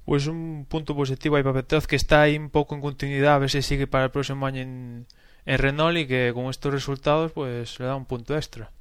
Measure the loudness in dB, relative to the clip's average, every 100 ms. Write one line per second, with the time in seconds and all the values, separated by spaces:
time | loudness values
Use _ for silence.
0 | -2 0 0 -4 -8 -10 -6 -6 -4 -2
1 | -2 0 0 2 2 0 0 0 2 0
2 | 4 6 6 4 0 0 0 -2 -6 -4
3 | -4 2 6 6 4 0 0 0 0 0
4 | 0 0 -4 -4 -4 -6 -8 -10 -12 -14
5 | -16 _ -20 -14 -2 2 2 4 2 2
6 | 0 2 0 0 -4 -4 -2 -2 -4 -4
7 | 2 2 0 -4 -6 -6 -8 -8 -6 -6
8 | -6 -6 -4 -4 -4 -10 -16 -18